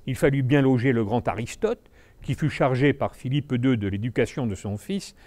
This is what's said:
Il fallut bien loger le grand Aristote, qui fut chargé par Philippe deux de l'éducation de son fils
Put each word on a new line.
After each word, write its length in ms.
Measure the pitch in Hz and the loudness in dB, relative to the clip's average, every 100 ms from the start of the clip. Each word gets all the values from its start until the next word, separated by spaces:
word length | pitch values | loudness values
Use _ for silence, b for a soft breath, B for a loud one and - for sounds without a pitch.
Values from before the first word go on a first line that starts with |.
| - | -8
Il 80 | 127 | 0
fallut 260 | 160 139 | 2 2
bien 200 | 131 143 | 2 4
loger 320 | 135 127 131 | 4 4 2
le 100 | 117 | 2
grand 240 | 104 117 120 | 0 0 -2
Aristote, 640 | - 113 - 214 240 _ b b b | -4 -8 -4 -4 -4 _ b b b
qui 140 | - 131 | -8 -2
fut 140 | 151 | -2
chargé 440 | - 139 127 143 | 0 0 4 2
par 220 | 131 107 - | 2 -4 -4
Philippe 380 | 131 143 - 123 | -4 -4 -2 0
deux 200 | 131 120 | 2 2
de 120 | 101 | 0
l'éducation 600 | 101 117 120 117 - 120 | -2 -2 0 -2 -2 -4
de 80 | 92 | -4
son 220 | 104 104 | -6 -8
fils 360 | - 196 - - | -6 -8 -8 -20